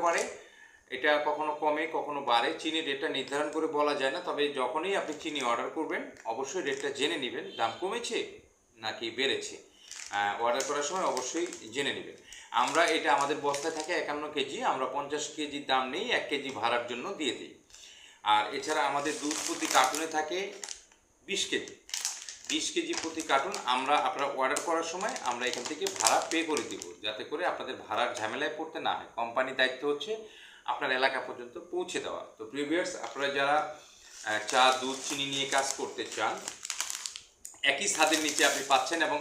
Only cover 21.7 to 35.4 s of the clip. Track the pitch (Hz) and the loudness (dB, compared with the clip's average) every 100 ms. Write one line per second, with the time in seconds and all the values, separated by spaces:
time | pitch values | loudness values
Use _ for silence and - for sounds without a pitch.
21.7 | - - - - - - - - 151 151 | -12 -8 -4 -4 -6 -12 -12 -4 -2 0
22.7 | 175 165 165 160 156 - 139 175 - 120 | -2 -2 -2 -4 -4 2 2 2 -2 0
23.7 | 127 135 147 135 127 139 139 131 147 175 | 2 4 4 4 0 -2 0 2 2 2
24.7 | 165 160 180 214 - 127 120 123 127 120 | 0 0 -2 -4 -2 -2 -2 0 -2 -4
25.7 | 151 190 - - 127 - 165 156 151 - | -2 -2 4 6 6 4 0 2 0 0
26.7 | - - - 104 107 117 156 175 - 131 | -6 -10 -8 -6 -6 -6 -2 0 -2 -4
27.7 | 120 - 107 120 - 110 123 151 151 160 | -8 -2 2 2 0 -4 -2 -2 -2 -6
28.7 | 160 120 95 - - 120 127 131 135 131 | -4 0 -2 -4 -4 -2 0 0 2 2
29.7 | 127 147 147 - 220 - - - - - | 2 0 0 -2 -6 -8 -18 -20 -10 -4
30.7 | 143 143 127 131 131 - 120 120 175 - | -2 0 4 4 2 -4 -8 -12 -14 -8
31.7 | 180 180 143 98 85 - - 110 135 143 | -4 -2 -4 -4 -6 -8 -12 -10 -4 0
32.7 | 170 185 - - 135 139 139 139 151 151 | 2 0 -4 -8 -4 -2 2 4 4 2
33.7 | - - - - - 110 107 - 131 131 | -6 -16 -20 -20 -10 -2 -2 2 6 8
34.7 | 131 131 131 - 139 139 139 | 6 0 -4 -4 -4 -2 -2